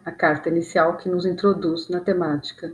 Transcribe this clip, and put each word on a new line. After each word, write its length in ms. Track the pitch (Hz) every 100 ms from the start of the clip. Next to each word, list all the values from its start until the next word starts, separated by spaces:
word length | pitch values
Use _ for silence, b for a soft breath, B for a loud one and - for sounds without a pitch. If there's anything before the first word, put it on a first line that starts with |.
a 80 | -
carta 360 | - 160 151 165
inicial 480 | 170 165 180 165 170
que 120 | 185
nos 160 | 180
introduz 640 | 185 175 202 180 165 165 165
na 120 | 180
temática 720 | 190 180 160 147 - - 165